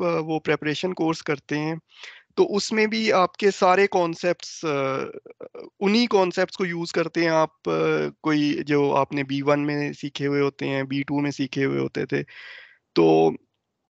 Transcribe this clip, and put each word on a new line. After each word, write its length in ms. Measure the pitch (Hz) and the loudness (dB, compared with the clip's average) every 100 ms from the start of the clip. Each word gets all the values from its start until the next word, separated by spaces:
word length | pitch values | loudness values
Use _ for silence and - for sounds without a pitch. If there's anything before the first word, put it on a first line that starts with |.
अ, 180 | 175 165 | -2 -2
वो 200 | 160 156 | -2 -2
प्रिपरेशन 540 | - 147 151 147 185 | 0 -2 -2 -4 -4
कोर्स 300 | 185 160 160 | -2 -2 -2
करते 340 | - 147 - 147 | -4 -6 -4 -4
हैं, 240 | 156 160 - - - - _ - | -4 -6 -10 -20 -20 -20 _ 0
तो 80 | |
उसमें 460 | 185 202 - 220 214 | 2 0 -2 0 0
भी 200 | 226 220 | 0 2
आपके 400 | 185 180 - 208 | 2 2 2 0
सारे 360 | 190 185 180 202 | 4 4 6 4
कॉन्सेप्ट्स, 800 | 185 170 165 180 170 - - | 2 0 0 -2 -2 -6 -8
अ, 460 | 165 143 135 135 - - - - - - - - | -2 0 0 -2 -6 -10 -18 -18 -18 -16 -18 -4
उन्हीं 260 | 196 214 240 | 2 2 4
कॉन्सेप्ट्स 500 | 208 180 180 180 - | 4 2 0 -2 -2
को 80 | |
यूज़ 280 | 190 170 170 | -6 -4 -4
करते 320 | - 165 170 | -2 -2 0
हैं 60 | 165 | 2
आप, 200 | 160 156 | 2 2
अ, 580 | _ - 160 160 156 151 143 | _ -4 0 0 0 -2 -4
कोई 320 | 156 151 147 | 0 2 2
जो 380 | 143 143 147 143 | -2 0 0 2
आपने 320 | 139 135 143 | 2 0 -2
बी 180 | 135 139 | -4 -2
वन 180 | 139 147 | 2 2
में 320 | 147 147 147 | 0 -2 -4
सीखे 340 | 147 147 - 143 | -6 -10 -6 -2
हुए 140 | 143 | 0
होते 260 | 139 - 139 | 0 -2 -4
हैं, 200 | 135 135 | -4 -2
बी 160 | 139 | -4
टू 180 | 139 143 | -2 -2
में 100 | 147 | -2
सीखे 340 | 135 139 143 | -2 -4 -2
हुए 160 | 135 139 | -2 -2
होते 260 | 135 - 143 | -2 -4 -4
थे। 160 | 143 147 - - - - _ _ | -4 -6 -12 -20 -20 -20 _ _
तो 420 | - 82 80 80 - _ _ _ _ _ _ | 2 4 6 4 0 _ _ _ _ _ _